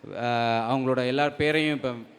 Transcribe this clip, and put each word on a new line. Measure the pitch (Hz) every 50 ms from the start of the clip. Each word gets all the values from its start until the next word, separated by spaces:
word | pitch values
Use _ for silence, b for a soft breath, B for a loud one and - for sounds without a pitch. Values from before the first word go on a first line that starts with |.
| -
அஹ், | - 101 - 120 120 120 117 117 117 113 113 113 113
அவங்களோட | 131 135 131 131 131 127 123
எல்லார் | 123 131 143 147 147 143
பேரையும் | - 147 151 151 160 156 151 151
இப்ப | 135 - 127 123 117 110 - -